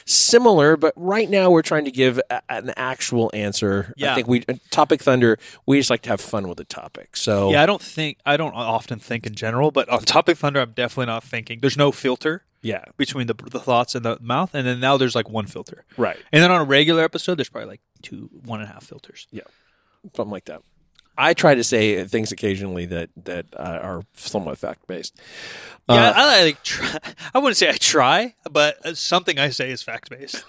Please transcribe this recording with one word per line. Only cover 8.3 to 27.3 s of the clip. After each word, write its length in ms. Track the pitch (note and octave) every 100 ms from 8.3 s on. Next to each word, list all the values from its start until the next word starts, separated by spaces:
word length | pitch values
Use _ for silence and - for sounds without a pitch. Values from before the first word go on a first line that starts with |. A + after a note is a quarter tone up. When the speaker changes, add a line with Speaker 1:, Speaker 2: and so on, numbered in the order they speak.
| D3
Speaker 2:
don't 160 | D#3
often 460 | A#2 A2+ A2+ - A2
think 300 | - A#2 A2
in 80 | G#2
general, 340 | A2+ A#2+ D3+
but 180 | C3+ -
on 100 | -
Topic 380 | A2+ D#3 F3 E3+
Thunder, 220 | D3 C#3
I'm 120 | A#2+
definitely 340 | A2+ A#2+ - A#2+
not 160 | A2+
thinking. 380 | - A#2 A2+ A#2
There's 160 | C3+ C3+
no 160 | C#3+
filter 500 | - C3 B2+ D#3 E3+ _ _
Speaker 1:
Yeah. 240 | A2+ G2+ - -
Speaker 2:
between 320 | C#3 C3+ A#2+
the, 60 |
the 260 | A2 - A#2+
thoughts 340 | - A#2+ B2
and 100 | B2
the 140 | A2+ -
mouth, 360 | A#2 C3 F#3 C#3+
and 100 | B2+
then 140 | B2
now 160 | C3 C#3
there's, 180 | B2+
like, 160 | A#2 G#2+
one 160 | A2 G#2
filter. 380 | - - - _ -
Speaker 1:
Right. 200 | G#2 D2+ -
Speaker 2:
And 100 | D3+
then 80 | F3+
on 100 | F3+
a 40 |
regular 400 | C#3+ C#3 D3+ E3
episode, 340 | E3 E3 - E3+
there's 100 | B2
probably, 200 | A2+ G#2+
like, 100 | G#2 _ _
two, 260 | - - A2 -
one 160 | B2 G#2+
and 80 | G#2
a 40 |
half 100 | G2
filters. 460 | - - - - -
Speaker 1:
Yeah. 120 | G#2+ - _ _ _ _ _ G3+ -
Something 160 | G#2
like 140 | F#2+ -
that. 160 | D#2 _ _ _ _ _ -
I 160 | D3
try 220 | E3+ E3
to 80 | C3
say 400 | A2+ A#2 G#2+ F#2+ F#2+
things 260 | A2+ G#2+
occasionally 540 | G2 G#2 G2 G2 F2+ F2
that, 220 | E2+ E2+ -
that, 240 | F#2 F2 E2 -
uh, 220 | E2 E2
are 220 | F#2 F2 -
somewhat 440 | - - G#2 D#2+ C2
fact-based. 580 | - - - F2 - _ - - - - - - -
Speaker 2:
Yeah, 60 | A#2+ A#2
Speaker 1:
Uh, 40 | G#3
Speaker 2:
I, 240 | C#4+ G#3+
I, 20 |
like, 200 | E3 C#3+
try, 340 | - - - D#3 - -
<laughs> 180 | -